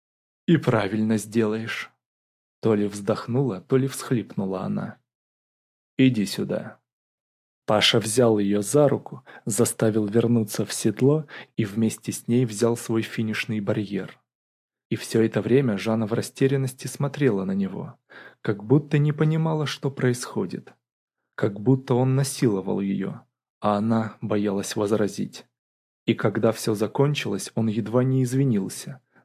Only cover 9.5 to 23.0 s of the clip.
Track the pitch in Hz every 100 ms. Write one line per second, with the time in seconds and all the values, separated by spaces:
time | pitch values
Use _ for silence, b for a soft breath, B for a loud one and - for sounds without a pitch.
9.5 | 107 113 - 110 107 104 113 117 117 104
10.5 | - 101 - 110 101 131 156 147 B B
11.5 | - 104 107 110 - - - - 120 120
12.5 | 104 117 117 - 113 107 - 110 107 -
13.5 | 107 101 110 98 95 - - _ _ _
14.5 | _ _ _ _ 113 - 113 110 110 104
15.5 | 127 131 98 104 113 107 113 - - 135
16.5 | 139 131 - 131 - 143 143 135 98 95
17.5 | 98 95 - - - B B B B -
18.5 | 98 107 147 147 151 151 147 156 160 160
19.5 | 156 139 - 139 135 131 120 - 107 95
20.5 | - - - _ _ _ _ _ - 110
21.5 | 101 107 131 131 123 131 131 139 - 123
22.5 | 98 95 98 98 98